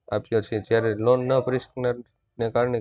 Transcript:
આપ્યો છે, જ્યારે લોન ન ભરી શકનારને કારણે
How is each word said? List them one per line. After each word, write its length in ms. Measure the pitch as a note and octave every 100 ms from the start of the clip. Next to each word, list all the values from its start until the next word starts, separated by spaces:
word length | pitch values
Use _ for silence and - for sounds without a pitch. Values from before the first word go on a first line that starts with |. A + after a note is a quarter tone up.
| -
આપ્યો 340 | G#2+ - A2+
છે, 140 | - G#2+
જ્યારે 300 | - A2+ A2+
લોન 260 | G#2 A2+ B2+
ન 100 | B2+ C3
ભરી 220 | B2 B2+
શકનારને 840 | - C3 B2 B2 - _ _ - A2+
કારણે 280 | A#2 B2 A#2